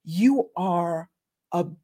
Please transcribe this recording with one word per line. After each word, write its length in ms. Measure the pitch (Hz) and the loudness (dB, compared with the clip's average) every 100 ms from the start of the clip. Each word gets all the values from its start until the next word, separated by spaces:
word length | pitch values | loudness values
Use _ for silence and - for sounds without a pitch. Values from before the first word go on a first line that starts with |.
"You 480 | 160 170 247 277 - - | -8 2 4 4 -2 -4
are 540 | 185 175 170 165 170 _ _ _ - | -2 0 -2 -4 -8 _ _ _ -6
a 140 | 175 175 - | -4 -4 -8